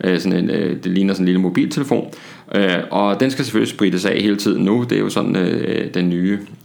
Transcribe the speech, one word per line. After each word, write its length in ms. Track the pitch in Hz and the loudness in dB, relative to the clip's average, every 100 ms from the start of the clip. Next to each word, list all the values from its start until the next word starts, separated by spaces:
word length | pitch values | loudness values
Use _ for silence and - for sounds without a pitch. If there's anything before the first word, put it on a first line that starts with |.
Øh, 160 | 92 90 | 0 0
sådan 200 | 92 90 | 2 0
en, 100 | 87 | 0
øh, 340 | 85 78 73 | 0 -2 -4
det 80 | 92 | -2
ligner 220 | 92 98 | 0 0
sådan 100 | 92 | 2
en 20 | 90 | 2
lille 160 | 92 | 2
mobiltelefon, 680 | 92 92 - 151 135 113 - - - - - 101 | 2 0 0 -2 0 -2 -2 -14 -20 -20 -4 0
øh, 200 | 98 87 - | 2 0 0
og 280 | 95 101 101 | 0 0 2
den 120 | 131 | 0
skal 140 | 135 135 | 0 -2
selvfølgelig 280 | 107 113 | 0 0
sprittes 320 | - 98 90 98 | 0 0 2 0
af 160 | - | 2
hele 140 | 104 101 | 2 2
tiden 280 | 107 - | 0 2
nu. 220 | 95 117 120 | 2 2 2
Det 60 | 104 | 0
er 40 | |
jo 100 | 101 | 0
sådan, 260 | 101 - 92 | -2 0 0
øh, 580 | 90 82 - - - | 0 0 -2 -2 -4
den 160 | - 90 | -2 0
nye, 300 | 87 92 101 104 - | 0 0 -2 -6 -18